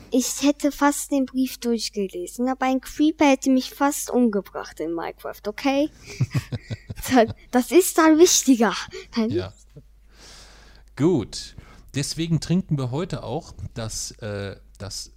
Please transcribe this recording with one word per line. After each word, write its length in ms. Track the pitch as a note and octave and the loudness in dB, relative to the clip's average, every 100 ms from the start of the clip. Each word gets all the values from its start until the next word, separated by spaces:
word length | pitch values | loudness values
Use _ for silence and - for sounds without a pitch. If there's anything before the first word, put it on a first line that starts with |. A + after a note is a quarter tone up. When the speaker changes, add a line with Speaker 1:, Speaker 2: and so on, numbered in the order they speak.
| - | -2
Speaker 1:
Ich 320 | C4 - - | -2 0 0
hätte 280 | C#4 C#4+ D4 | 0 2 -2
fast 400 | - C#4+ - - | 2 0 0 -2
den 140 | C#4 B3+ | -2 0
Brief 320 | C4 B3+ - | -2 -4 -4
durchgelesen, 920 | A#3+ A3+ - G#3 F#3+ F3 F3 - B3 | -2 -2 -4 -6 -6 -6 -8 -4 -4
aber 180 | C4 C4 | 0 0
ein 140 | C4 | -2
Creeper 440 | - - D4+ - C#4+ | -2 0 0 4 4
hätte 240 | C4+ C4+ | 4 4
mich 220 | C4 - | 2 0
fast 400 | - C#4+ - - | -2 0 0 -2
umgebracht 680 | B3 A#3+ G3 - - - - | 2 2 0 -4 -10 -10 -8
in 140 | D#3+ | -6
Minecraft, 480 | E3 - - - - G#3 | -6 -8 -10 -14 -10 -10
okay? 420 | G#3+ C#4 C#4 D4+ - | -4 0 0 0 -4
Speaker 2:
<laughs> 40 | - - - - - - - - - - - | -10 -6 -2 -4 -4 -10 -10 -12 -12 -10 2
Speaker 1:
Das, 160 | B3+ A3+ - - | 4 4 0 -2
das 200 | B3 - | -2 4
ist 260 | D#4+ - F4 | 4 4 4
dann 200 | D#4+ D#4 | 6 8
wichtiger. 540 | F4+ - C4 A3+ G#3 F3 - F#4+ - A#3 | 6 6 4 4 4 0 -8 -14 -8 -4
Nein. 140 | A3 | -2
Speaker 2:
Ja. 240 | G2+ F#2 - _ C3+ - _ _ - - - - - - - - - | -2 -4 -10 _ -20 -20 _ _ -20 -20 -20 -20 -20 -20 -20 -12 0
Gut. 580 | E3 D3 - - - - - - - C3+ | 2 2 -2 -8 -14 -18 -20 -20 -8 -6
Deswegen 460 | - D#3 E3 D#3 | -4 -4 0 0
trinken 360 | - F3+ - C#3+ | 2 0 0 -2
wir 140 | B2 | -2
heute 320 | C#3 F#3 A#2 | -4 -6 -8
auch 300 | G#2+ D3+ - - - | -8 -8 -10 -14 -12
das, 380 | B2 A2 - - - | -8 -8 -8 -10 -10
äh, 380 | G#2+ G2+ G2 - - - | -8 -8 -8 -12 -18 -16
das 360 | G2 - - | -14 -12 -14